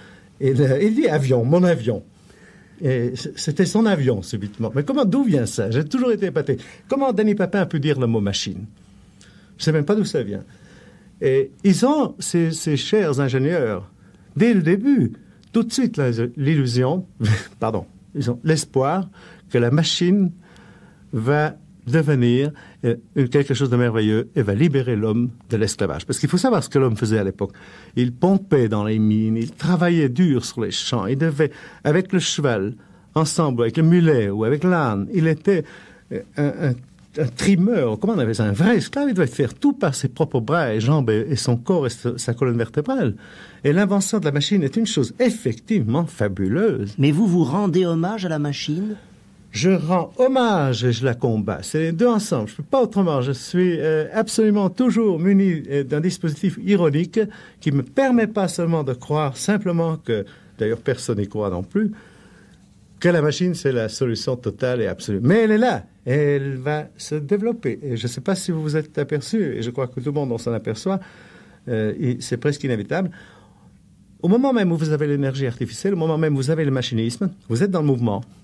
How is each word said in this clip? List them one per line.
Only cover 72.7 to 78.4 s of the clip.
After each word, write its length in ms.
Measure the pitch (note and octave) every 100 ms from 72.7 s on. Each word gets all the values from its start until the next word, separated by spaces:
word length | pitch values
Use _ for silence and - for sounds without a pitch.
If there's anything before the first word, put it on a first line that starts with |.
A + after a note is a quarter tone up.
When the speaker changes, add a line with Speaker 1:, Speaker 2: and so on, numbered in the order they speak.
| A2 G2+ D#3+ F#3 - - - - _ - - _ - - -
Speaker 1:
Au 60 | F3
moment 220 | A#3 C#4
même 200 | A#3+ F#3
où 60 | E3
vous 120 | D#3+
avez 160 | D3+ D3
l'énergie 400 | C#3+ C#3 C3+ C3
artificielle, 480 | A#2 A#2+ - G3
au 40 | F#3
moment 200 | D#3+ D#3
même 160 | D#3
où 40 | C#3
vous 120 | C3
avez 160 | D#3+ C#3+
le 60 |
machinisme, 580 | C3+ A#2+ A2+ A#2 - G3 - -
vous 120 | A#2
êtes 80 | G3+
dans 120 | F3+
le 60 | D3
mouvement. 360 | B2 A#2 G2+ - -